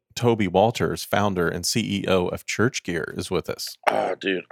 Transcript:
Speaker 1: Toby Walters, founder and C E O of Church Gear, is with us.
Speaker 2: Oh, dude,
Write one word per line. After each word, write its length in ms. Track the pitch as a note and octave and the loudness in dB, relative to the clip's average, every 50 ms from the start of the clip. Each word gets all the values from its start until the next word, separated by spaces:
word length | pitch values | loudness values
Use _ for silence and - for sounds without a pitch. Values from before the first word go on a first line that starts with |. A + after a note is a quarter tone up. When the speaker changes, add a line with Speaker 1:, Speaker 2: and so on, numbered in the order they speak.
| _ _ - | _ _ -8
Speaker 1:
Toby 320 | - A#2+ A#2+ A#2 G#2+ G#2 F2+ | 0 2 2 2 4 2 2
Walters, 560 | F2+ F#2 G#2 A#2 - - F2 E2 E2+ - - | 4 4 4 4 4 0 0 0 0 -4 -4
founder 440 | - G#2+ G2+ G2+ G#2 F#2+ F2+ - - | 0 0 2 2 2 2 2 0 0
and 160 | F2 F2 F2+ | 0 -2 -2
C 160 | - - A#2 G2+ G2+ G2+ G2 | 0 0 0 0 0 -2 -2
E 20 | - - | 0 2
O 180 | F#2+ F#2 F2+ | 2 2 2
of 180 | F2+ - - - | 0 -4 -8 -8
Church 380 | - - - A2 - - - | -6 0 0 0 0 0 -4
Gear, 320 | - F2+ E2+ D#2+ - - - | -6 -4 -4 -4 -4 -4 -6
is 140 | F2 E2+ - | -8 -4 -2
with 180 | F#2 D#2+ - - | -2 -2 -2 -4
us. 280 | - - - - - _ - - | -8 -8 -8 -12 -10 _ -2 0
Speaker 2:
Oh, 260 | - G#2+ G2+ F#2+ F#2 | 0 0 -2 -2 -4
dude, 280 | - - G2 F#2 F2+ - _ | -4 -2 -2 -2 -2 -4 _